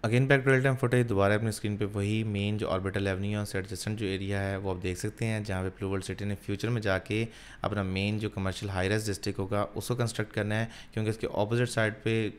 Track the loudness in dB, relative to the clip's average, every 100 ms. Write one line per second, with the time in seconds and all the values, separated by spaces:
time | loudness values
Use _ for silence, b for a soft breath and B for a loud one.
0 | 4 4 6 6 6 4 4 2 4 4
1 | 4 4 6 4 2 -2 -2 -2 -2 0
2 | 0 0 0 0 0 0 0 0 0 0
3 | 0 0 0 -2 -2 -4 -4 -6 -4 -2
4 | -2 -2 -2 -2 0 -2 -2 -2 -2 -2
5 | -4 -2 -2 -2 -2 -2 -2 -2 -2 -2
6 | -4 -4 -4 -4 -4 -2 0 0 2 0
7 | 0 -2 -2 B B B -2 0 0 0
8 | 0 0 -2 -2 -2 -2 -4 0 2 2
9 | 0 -2 -2 -2 0 0 0 -4 -4 -2
10 | 0 -2 -4 -2 0 0 -2 B B -2
11 | -2 -2 -2 0 0 2 0 2 0 0
12 | 0 0 0